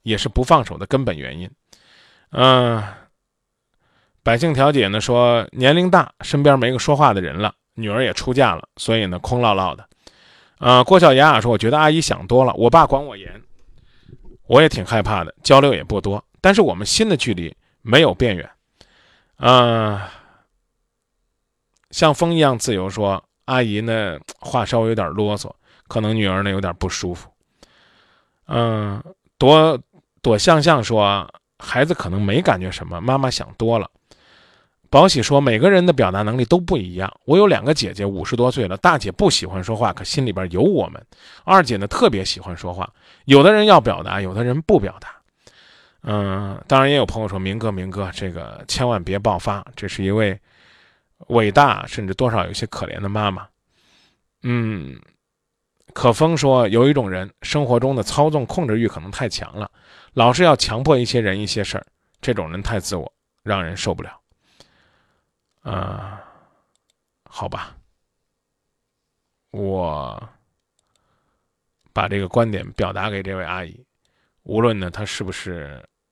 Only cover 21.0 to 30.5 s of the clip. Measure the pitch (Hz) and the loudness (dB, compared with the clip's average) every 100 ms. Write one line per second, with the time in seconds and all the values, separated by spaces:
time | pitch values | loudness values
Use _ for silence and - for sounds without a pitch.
21 | _ _ _ _ _ _ _ _ _ - | _ _ _ _ _ _ _ _ _ 0
22 | 160 139 170 165 147 120 - 101 92 98 | 2 2 0 2 2 2 -2 -4 -4 -4
23 | 101 95 - _ - 127 120 104 113 113 | -4 -4 -8 _ -4 -2 0 -2 -4 -4
24 | 104 73 - - - 127 104 120 113 113 | -4 -8 -16 -18 -6 -4 -2 -2 -2 -2
25 | 87 85 104 104 - - _ _ _ 117 | -4 -4 -4 -4 -10 -18 _ _ _ -4
26 | 107 110 101 95 101 98 98 87 92 - | -2 -2 -2 -2 -2 -4 -6 -6 -8 -6
27 | 90 87 - _ _ _ _ _ _ _ | -8 -10 -16 _ _ _ _ _ _ _
28 | _ _ _ _ - 104 117 107 104 101 | _ _ _ _ -8 -4 -2 -4 -6 -8
29 | - - _ _ 127 156 160 135 - _ | -12 -20 _ _ 6 6 6 0 -8 _
30 | _ _ - 107 - | _ _ 0 2 4